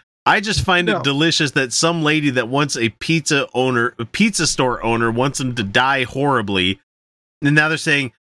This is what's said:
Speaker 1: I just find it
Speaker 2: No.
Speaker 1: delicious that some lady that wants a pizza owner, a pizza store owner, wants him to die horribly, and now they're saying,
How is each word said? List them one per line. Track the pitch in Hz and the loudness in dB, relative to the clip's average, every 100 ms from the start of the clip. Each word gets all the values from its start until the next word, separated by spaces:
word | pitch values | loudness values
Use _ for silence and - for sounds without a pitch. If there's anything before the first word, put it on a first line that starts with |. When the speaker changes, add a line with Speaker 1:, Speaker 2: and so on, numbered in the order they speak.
| _ _ | _ _
Speaker 1:
I | - 190 | 0 0
just | 208 - | 0 -2
find | - 175 175 | 0 0 2
it | |
Speaker 2:
No. | 185 | 0
Speaker 1:
delicious | 143 139 160 - 147 | -2 0 0 2 0
that | 147 131 | 0 -2
some | - 165 170 | 0 0 0
lady | 151 156 147 | 0 0 0
that | 127 113 | 0 -2
wants | 135 147 135 | -2 -2 -2
a | 113 | -4
pizza | - - 160 - 143 123 | -4 -2 -2 0 -2 -2
owner, | 123 131 123 120 - | 0 0 2 -2 -4
a | |
pizza | 113 - 214 - 151 | -10 0 0 2 -2
store | - 131 117 | 0 0 0
owner, | 117 117 117 | -2 0 0
wants | 113 135 - | 0 -2 -2
him | 131 120 | -6 -4
to | |
die | 98 120 131 139 | 0 2 2 0
horribly, | 123 135 143 127 101 98 92 95 _ _ _ _ _ - | -2 -2 0 0 0 0 0 -2 _ _ _ _ _ -4
and | 143 151 | 0 2
now | 156 | 2
they're | 156 | 0
saying, | 160 143 127 _ | 0 0 -2 _